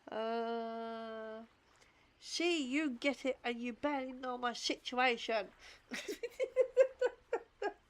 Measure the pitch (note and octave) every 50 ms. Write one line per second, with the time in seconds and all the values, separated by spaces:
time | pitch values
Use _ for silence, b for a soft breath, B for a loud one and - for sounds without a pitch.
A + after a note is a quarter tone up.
0 | - - - G#3+ A3 A3+ A3+ A#3 A#3 A3+ A#3 A#3 A3+ A3+ A3+ A3+ A3+ A3+ A3+ A3+
1 | A3+ A3+ A3 A3 A3 A3 A3 A3 A3+ A3+ _ _ _ _ B B B B B B
2 | B B B B - - - - D#4+ F4 F4 E4 C#4 B3 B3+ C#4+ D#4+ D4+ B3 A#3
3 | - C#4+ C4 - - C4+ B3+ - - A#3+ B3 A#3 A#3 B3 A#3+ - - D4 D4 C#4
4 | C4 C4 C4 B3+ C4 B3+ B3 B3 B3 A#3+ A#3 - - - D4 - - - - B3
5 | B3+ B3+ A#3+ A#3 - - A3+ A3 G3 F#3 - - - - - - _ - - -
6 | - - G#4 - - A#4+ - - B4+ C5+ - B4+ C5 - - B4 B4+ - - -
7 | B4+ A#4 - - - - - A4 - - _ - - G4+ G4+ - _